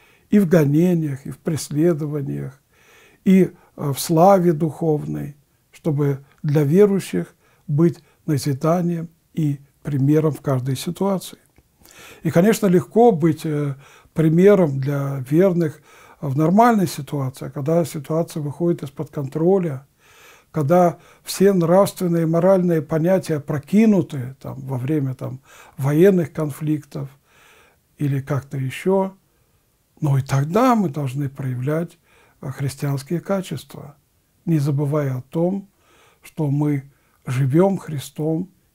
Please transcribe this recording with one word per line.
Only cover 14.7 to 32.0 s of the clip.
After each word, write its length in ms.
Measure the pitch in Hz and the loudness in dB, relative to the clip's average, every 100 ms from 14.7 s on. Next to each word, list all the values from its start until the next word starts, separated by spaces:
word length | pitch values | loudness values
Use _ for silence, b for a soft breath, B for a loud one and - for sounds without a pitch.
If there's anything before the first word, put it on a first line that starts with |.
| 135 | 0
для 440 | 135 139 139 139 127 | -4 -4 -4 -6 0
верных 500 | 156 190 175 156 - b b b b | 2 4 2 -2 -6 b b b b
в 160 | 147 135 | -6 0
нормальной 520 | 156 202 240 220 170 | 2 4 4 4 0
ситуации, 600 | - 135 143 131 - 143 | -4 -8 -6 -6 -8 -12
а 40 | |
когда 340 | 147 139 170 165 | -6 -2 0 -2
ситуация 560 | 156 135 156 165 165 | -8 -6 -4 -4 -6
выходит 420 | 147 - 175 170 | -10 -4 -4 -4
из-под 260 | 143 - 143 | -8 -12 -12
контроля, 760 | 151 135 156 170 196 170 131 _ _ b b b b b | -10 -8 -2 0 2 -2 -8 _ _ b b b b b
когда 460 | 160 143 180 175 - b b | -4 2 4 4 0 b b
все 300 | - - 196 | -12 2 2
нравственные 720 | 190 165 185 196 - 180 170 | 4 4 4 2 0 -2 0
и 20 | 160 | 0
моральные 560 | 170 185 190 175 160 | 2 4 4 2 -2
понятия 580 | 147 160 170 190 - 151 | -2 -2 2 0 0 -6
прокинуты, 960 | - 151 - 202 220 196 135 143 123 131 | -4 -8 0 2 4 4 0 -6 -10 -12
там, 180 | 127 127 | -14 -12
во 160 | 131 127 | -8 -6
время, 360 | 131 156 135 | -2 -2 -2
там, 260 | 127 123 127 b b b b | -6 -10 -12 b b b b
военных 560 | 135 151 196 180 147 | -2 4 4 4 -2
конфликтов 760 | - 151 - 151 151 - 156 135 _ b b b b b b _ - | -4 -6 -6 -4 -4 -6 -12 -12 _ b b b b b b _ -6
или 220 | 147 139 | -4 -4
как-то 380 | 139 135 - 139 | -4 -6 -6 -8
ещё, 580 | 131 - 185 190 190 190 _ _ _ _ _ _ _ - | -8 -4 0 0 -2 -8 _ _ _ _ _ _ _ -6
но 160 | 151 135 | -2 0
и 40 | |
тогда 540 | 135 135 147 208 262 233 | 0 -2 0 0 2 2
мы 140 | 175 | 0
должны 400 | 147 135 135 139 | -4 -6 -6 -8
проявлять, 680 | - 131 123 131 156 170 _ | -6 -8 -6 -4 -4 -6 _